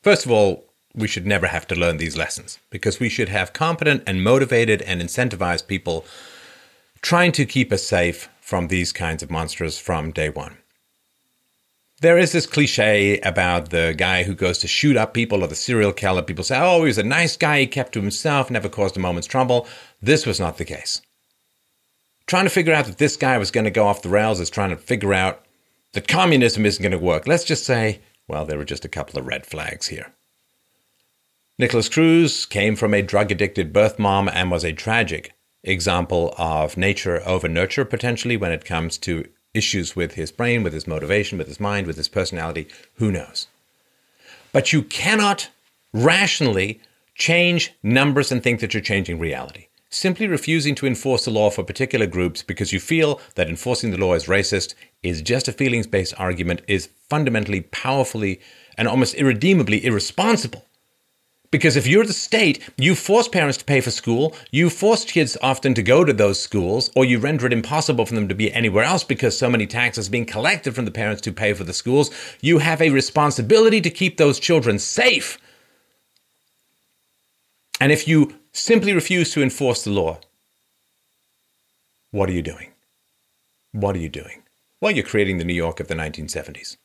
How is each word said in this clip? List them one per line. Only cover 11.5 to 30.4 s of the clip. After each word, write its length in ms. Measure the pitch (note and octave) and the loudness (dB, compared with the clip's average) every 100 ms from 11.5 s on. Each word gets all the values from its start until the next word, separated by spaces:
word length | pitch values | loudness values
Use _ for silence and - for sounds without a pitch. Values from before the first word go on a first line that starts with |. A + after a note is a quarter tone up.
| _ _ _ _ _ | _ _ _ _ _
There 180 | E3 E3+ | 4 6
is 140 | F3+ | 4
this 140 | B2+ - | 2 0
cliche 720 | - D3 - G#2+ G#2 G2+ G2+ | 0 2 2 4 4 4 2
about 500 | G2 F#2 F2+ F2 D#2 | 0 0 0 0 -2
the 240 | E2+ E2 D#2 | -2 0 0
guy 280 | F#2 F#2 | 0 0
who 100 | F2+ | -2
goes 240 | F2+ F#2 F2 | -2 -2 -2
to 100 | A2+ | -2
shoot 280 | - D3 B2 | 0 2 2
up 180 | A2 | 0
people 280 | A#2 A#2 G#2 | -2 -2 0
or 40 | F2 | -2
the 80 | |
serial 380 | D#2 - A#2+ G#2 | -4 -2 2 2
killer. 300 | F#2+ G2 F#2 | 0 -2 -2
People 220 | F2 E2 | -2 -6
say, 140 | E2 C3 | -4 0
"Oh, 220 | F3 F3 | 4 4
he 80 | D#3+ | 4
was 100 | A2 | 0
a 40 | |
nice 340 | G#2 D3 E3+ - | 0 0 0 0
guy. 240 | D#3+ D3 | 2 2
He 60 | C3 | 2
kept 260 | C#3 B2+ | -2 -4
to 80 | A2+ | -2
himself, 500 | G2+ - D#3+ C#3+ C3 | -4 -2 -2 0 0
never 180 | A#2+ G#2 | -2 -4
caused 280 | - G2 F#2+ | -2 -2 0
a 40 | |
moment's 260 | F#2 F2 - | -2 -4 -2
trouble." 400 | C3+ B2+ B2 - - - _ | -2 2 2 0 -18 -20 _
This 240 | G2+ D#3 - | 2 2 2
was 120 | G2 | -2
not 200 | F2 - | -4 -4
the 60 | |
case. 360 | - D#2+ - - _ _ _ _ _ _ _ _ _ _ _ _ - | -10 -8 -8 -10 _ _ _ _ _ _ _ _ _ _ _ _ -2
Trying 180 | F3+ | 0
to 60 | G3 | 2
figure 240 | F#3+ E3 | 2 2
out 100 | D#3 A#2+ | 2 0
that 120 | F2+ | 0
this 180 | C#3+ - | -2 0
guy 220 | C3+ B2 | 0 0
was 120 | G2 | 0
gonna 200 | A#2 A2 | 0 0
go 160 | A2 G#2 | 2 2
off 160 | G2+ | 2
the 60 | F2+ | 0
rails 320 | G2+ G#2+ G2 | 0 2 0
is 100 | E2+ | -4
trying 200 | - G2 | -4 -4
to 60 | D#2+ | -4
figure 380 | - A#2+ G2 | -4 -2 0
out 300 | G2 F#2+ - _ _ _ _ _ | 2 0 -4 _ _ _ _ _
that 160 | - - | -8 -2
communism 580 | E3 F3+ C#3+ A#2 G#2 G#2 | 2 4 4 4 2 0
isn't 160 | G2 | 0
gonna 160 | F#2+ F2+ | -2 0
work. 280 | F2+ D#2 B2 | 0 0 0
Let's 180 | E3+ | 0
just 200 | - D#3 | 0 -4
say, 360 | - A#2+ A2+ G2+ _ _ - | 0 0 0 -4 _ _ -10
well, 160 | D2+ | -8
there 140 | D2+ D2+ | -6 -6
were 60 | |
just 200 | D2 C#2+ | -6 -10
a 60 | D2 | -10
couple 280 | - C#2 C#2 | -10 -8 -8
of 80 | B1+ | -6
red 200 | - - | -8 -8
flags 400 | D#2 D2+ - - | -10 -10 -8 -10
here. 260 | D2+ C#2 _ _ _ | -10 -14 _ _ _